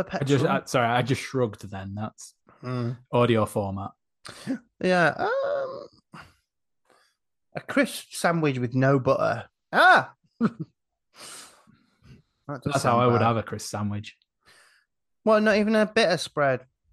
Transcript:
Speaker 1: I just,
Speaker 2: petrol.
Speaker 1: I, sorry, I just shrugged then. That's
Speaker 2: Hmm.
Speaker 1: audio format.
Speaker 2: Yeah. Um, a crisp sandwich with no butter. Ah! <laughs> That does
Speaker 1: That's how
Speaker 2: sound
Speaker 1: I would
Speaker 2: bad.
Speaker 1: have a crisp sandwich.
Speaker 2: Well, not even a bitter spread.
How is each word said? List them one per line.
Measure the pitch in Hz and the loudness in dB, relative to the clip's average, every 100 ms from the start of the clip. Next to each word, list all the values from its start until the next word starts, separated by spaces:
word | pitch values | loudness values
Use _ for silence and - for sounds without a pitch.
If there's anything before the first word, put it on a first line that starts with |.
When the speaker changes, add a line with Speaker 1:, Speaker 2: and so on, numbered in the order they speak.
| 190 | -4
Speaker 1:
I | 180 | -4
just, | 135 139 | 0 2
Speaker 2:
petrol. | 147 | 2
Speaker 1:
I, | 135 - | -2 0
sorry, | 135 117 | 0 2
I | 123 | 0
just | 120 131 | 0 -2
shrugged | - 131 120 104 98 | -2 -2 -2 -4 -14
then. | 92 98 101 | -12 -10 -8
That's | 110 - - _ _ _ | -10 -12 -20 _ _ _
Speaker 2:
Hmm. | 127 127 120 123 _ | -8 -6 -6 -8 _
Speaker 1:
audio | 123 120 113 104 | 2 4 4 2
format. | 110 98 98 98 - _ _ - - - 254 - _ | -2 -4 -6 -10 -14 _ _ -20 -16 -10 -10 -10 _
Speaker 2:
Yeah. | 185 180 160 - | 0 2 2 0
Um, | 403 523 554 554 539 - - _ _ - - _ _ _ _ _ _ _ _ _ _ _ _ - | -4 -2 -4 -4 -6 -10 -16 _ _ -20 -20 _ _ _ _ _ _ _ _ _ _ _ _ -16
a | |
crisp | - 269 269 - - | -4 -2 -2 -4 -14
sandwich | - 180 170 151 127 | -4 -2 0 0 -2
with | 123 | -2
no | 127 135 139 | 2 4 2
butter. | 123 127 110 110 - _ _ | 2 0 0 -2 -8 _ _
Ah! | 254 349 339 127 _ _ _ | 4 6 6 2 _ _ _
<laughs> | 226 - 156 _ _ _ _ - - - - _ _ _ _ _ - - _ _ - | -4 -2 -14 _ _ _ _ -20 -20 -20 -20 _ _ _ _ _ -20 -20 _ _ -14
That | 143 | -8
does | 143 | -2
Speaker 1:
That's | 143 | 0
how | 135 | 2
Speaker 2:
sound | 117 | 4
Speaker 1:
I | 123 | 4
would | 117 | 4
Speaker 2:
bad. | 113 | 2
Speaker 1:
have | 113 | 0
a | |
crisp | - 107 - | -4 -10 -10
sandwich. | 107 104 104 104 - _ _ _ _ _ _ _ _ _ _ | -6 -4 -4 -10 -18 _ _ _ _ _ _ _ _ _ _
Speaker 2:
Well, | 214 214 | 2 4
not | 214 214 | 4 2
even | 208 220 | 2 2
a | 214 | 2
bitter | 220 190 175 | 2 2 0
spread. | - - 143 127 - _ _ | -4 -2 0 0 -6 _ _